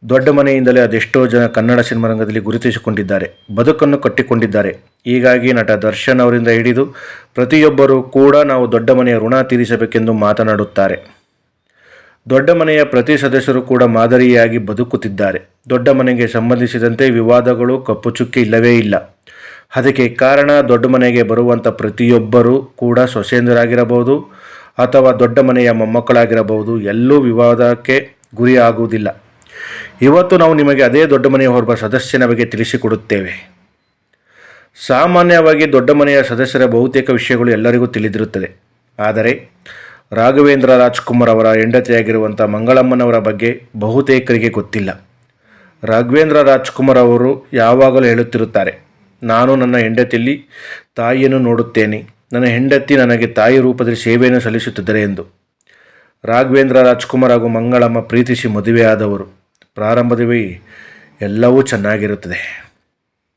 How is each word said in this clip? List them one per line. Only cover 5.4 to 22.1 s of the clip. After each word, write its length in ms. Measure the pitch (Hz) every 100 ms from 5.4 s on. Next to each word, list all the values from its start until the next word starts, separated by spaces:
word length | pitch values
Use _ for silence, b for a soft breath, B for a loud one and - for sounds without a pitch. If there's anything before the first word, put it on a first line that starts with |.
| 123
ನಟ 180 | 123 110
ದರ್ಶನ್ 480 | 107 107 104 - 127
ಅವರಿಂದ 280 | 123 120 117
ಹಿಡಿದು 380 | 113 117 120 135 B B B B
ಪ್ರತಿಯೊಬ್ಬರೂ 680 | - 123 156 151 139 135 135
ಕೂಡ 320 | 127 135 139 143
ನಾವು 360 | 147 131 120
ದೊಡ್ಡ 180 | 117 113
ಮನೆಯ 280 | 127 123 113
ಋಣ 240 | 110 131
ತೀರಿಸಬೇಕೆಂದು 720 | 127 123 117 117 110 113 113
ಮಾತನಾಡುತ್ತಾರೆ. 1080 | 110 104 107 110 107 104 - 98 92 - _ _ _ _ _ _ b b b b b -
ದೊಡ್ಡ 200 | 131 143
ಮನೆಯ 340 | 170 160 156
ಪ್ರತಿ 340 | 147 127 120 151
ಸದಸ್ಯರು 440 | 139 131 127 127
ಕೂಡ 220 | 123 123
ಮಾದರಿಯಾಗಿ 760 | 123 113 117 123 123 120 117 117
ಬದುಕುತ್ತಿದ್ದಾರೆ. 840 | 101 104 120 123 110 98 101 90 - _ -
ದೊಡ್ಡ 200 | 127 120
ಮನೆಗೆ 380 | 131 127 123 117
ಸಂಬಂಧಿಸಿದಂತೆ 840 | 117 117 123 123 120 117 113 135
ವಿವಾದಗಳು, 720 | 117 113 120 120 120 120 131
ಕಪ್ಪು 280 | 131 107 120
ಚುಕ್ಕೆ 320 | 117 120 -
ಇಲ್ಲವೇ 360 | 113 113 117 120
ಇಲ್ಲ. 400 | 107 95 - _ _ B B B B -
ಅದಕ್ಕೆ 340 | 127 135 123
ಕಾರಣ 420 | 120 127 143 143
ದೊಡ್ಡ 340 | 147 127 120 127
ಮನೆಗೆ 380 | 127 123 120
ಬರುವಂಥ 440 | 110 113 120 120 120
ಪ್ರತಿಯೊಬ್ಬರೂ 960 | 110 107 104 120